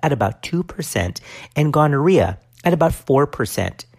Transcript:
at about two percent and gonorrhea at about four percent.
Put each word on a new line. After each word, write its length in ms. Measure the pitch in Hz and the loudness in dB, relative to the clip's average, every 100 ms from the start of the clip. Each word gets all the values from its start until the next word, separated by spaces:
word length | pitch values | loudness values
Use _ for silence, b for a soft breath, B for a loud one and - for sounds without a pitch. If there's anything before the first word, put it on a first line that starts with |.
at 80 | 156 | -2
about 320 | 131 101 - | 0 -2 -4
two 200 | - 170 | -6 -6
percent 580 | 180 - - - - - B B B - | -6 -10 -8 -4 -4 -6 B B B -2
and 160 | 151 | 0
gonorrhea 680 | 151 151 139 156 180 92 95 _ _ 175 | 2 2 2 4 4 2 -2 _ _ -2
at 80 | |
about 200 | 170 165 | 2 2
four 320 | - - 135 143 | 0 0 2 2
percent. 600 | - 113 - 92 - - | -2 -6 -4 -6 -8 -20